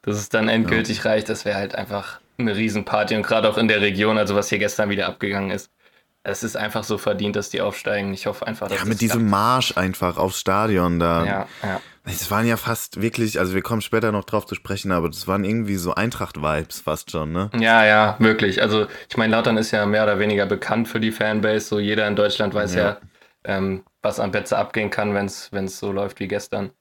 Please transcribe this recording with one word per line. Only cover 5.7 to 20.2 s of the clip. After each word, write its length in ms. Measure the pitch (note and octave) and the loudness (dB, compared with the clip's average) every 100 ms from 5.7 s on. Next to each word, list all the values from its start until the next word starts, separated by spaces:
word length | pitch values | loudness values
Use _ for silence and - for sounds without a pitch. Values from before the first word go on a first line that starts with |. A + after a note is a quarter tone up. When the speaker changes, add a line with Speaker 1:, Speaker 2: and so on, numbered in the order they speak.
| _ _ _ _ _ | _ _ _ _ _
Speaker 1:
Es 180 | - G2 | -8 -6
ist 140 | A2+ G#2+ | -6 -4
einfach 260 | G#2+ A2 | -4 -4
so 160 | G2+ G#2 | -4 -2
verdient, 380 | - G2 G#2 G#2 | -2 -2 -2 -2
dass 140 | G2+ | -4
die 100 | - | -4
aufsteigen. 520 | G2 - - G#2 G2 | -4 -4 -4 -2 -4
Ich 140 | G2 G#2+ | -4 -6
hoffe 200 | G2+ A2+ | -6 -8
einfach, 200 | A2 G2 | -6 -6
dass 80 | G2 | -4
Speaker 2:
Ja, 40 | |
Speaker 1:
das 80 | G2+ | -2
Speaker 2:
mit 120 | G#2+ | 0
diesem 200 | A2+ A#2 | 0 2
Speaker 1:
klappt. 100 | A2 | 2
Speaker 2:
Marsch 460 | G2+ A2 B2+ - - | 4 4 2 2 0
einfach 400 | F#2 F#2 F2+ - | -2 0 -2 0
aufs 220 | F#2 - | -2 0
Stadion 580 | - G2 A2 F#2+ F2 E2+ | 0 2 2 2 2 2
da. 260 | E2+ E2+ | 2 2
Speaker 1:
Ja, 220 | F2 G2 F#2+ - | 0 -2 -6 -8
ja. 180 | G#2 F#2 - - | -6 -6 -10 -18
Speaker 2:
Es 260 | - F#2 F#2+ | -10 -8 -2
waren 160 | G#2 A#2 | 0 2
ja 100 | A2+ | 0
fast 440 | - A2+ - - | -2 -6 -6 -4
wirklich, 360 | A2+ - A2 D#2+ | -2 0 -2 0
also 160 | F#2 | 0
wir 80 | F#2 | 0
kommen 200 | - A2+ | 0 -2
später 300 | - A2+ A2 | 0 0 2
noch 120 | G#2 | 0
drauf 200 | - G#2+ - | -2 -4 -4
zu 80 | |
sprechen, 380 | G2 - G2 G2 | -12 -6 -6 0
aber 160 | F2+ E2 | 0 0
das 200 | D2+ - | -4 -2
waren 160 | G2 | -2
irgendwie 320 | G2 A2+ G#2 G2 | 0 -2 -2 -2
so 180 | F2 | -2
Eintracht-Vibes 840 | - A2+ - G2 - D2 D2+ D#2+ - | -2 -2 -2 -8 -4 -2 -2 -4 -8
fast 300 | - D#2 - | -6 -6 -6
schon, 220 | E2 D#2 | -6 -4
ne? 180 | E2+ G#2 A#2 | -2 -2 2
Speaker 1:
Ja, 260 | A2+ A2+ | 6 8
ja, 320 | G#2+ G#2+ G#2+ G#2+ | 8 8 6 6
wirklich. 420 | A2 G#2+ G#2 F#2+ | 4 6 2 2
Also 240 | A2 G#2+ G2+ - - | 2 2 0 -6 -6
ich 80 | - | 0
meine, 160 | A2 A2 | 2 4
Lautern 200 | A#2 A2 | 4 2
ist 120 | A2+ | 0
ja 140 | A2 G2+ | 0 2
mehr 160 | G#2+ | 2
oder 140 | G#2+ | 2
weniger 280 | G2 | 2